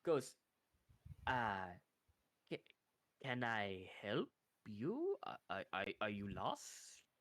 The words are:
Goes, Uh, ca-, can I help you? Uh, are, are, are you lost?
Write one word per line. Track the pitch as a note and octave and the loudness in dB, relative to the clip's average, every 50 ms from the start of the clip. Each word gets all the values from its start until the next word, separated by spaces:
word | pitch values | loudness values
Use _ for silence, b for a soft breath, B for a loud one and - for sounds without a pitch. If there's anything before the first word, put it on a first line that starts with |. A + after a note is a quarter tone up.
| _ | _
Goes, | - E3 C#3 B2 - - - _ _ _ _ _ _ _ _ _ _ - - _ - - - - | 4 4 4 4 2 -6 -16 _ _ _ _ _ _ _ _ _ _ -20 -20 _ -14 -14 -6 -2
Uh, | - C3 B2+ A#2 A2 G2+ F#2+ F#2 F2+ F2+ - - _ _ _ _ _ _ _ _ _ _ _ _ _ | 2 2 4 4 4 2 0 -2 -4 -8 -12 -16 _ _ _ _ _ _ _ _ _ _ _ _ _
ca-, | E3+ - - - - _ _ _ _ _ _ _ _ _ | -6 -6 -6 -10 -20 _ _ _ _ _ _ _ _ _
can | - C3+ B2+ B2 B2 | -4 -2 0 2 2
I | A#2 A2+ A2 G#2 G2+ F#2+ F#2 F#2+ F2+ - - | 2 4 2 2 2 0 -2 -6 -8 -10 -6
help | - G#2 G#2 C#3 - - - _ _ _ _ _ _ | -2 0 2 2 2 0 -4 _ _ _ _ _ _
you? | - G#2+ G2+ A2 D3+ A3 C#4 E4 F#4+ G4+ - | -12 -6 -4 -2 -2 0 0 0 0 -2 -2
Uh, | - - - - - - | -2 -6 -6 -6 -6 -4
are, | - G2 F#2+ - | -4 -4 -2 -2
are, | - F#2 G2 G2 G2+ - | 0 0 0 0 0 0
are | G#2+ G#2+ | 0 0
you | G#2+ G2+ G2+ G2+ | 0 0 -2 -2
lost? | F#2+ F#2 F#2+ C3 - - - - - - - - - - - _ _ _ | -2 0 0 0 0 0 -4 -8 -12 -12 -14 -14 -16 -18 -20 _ _ _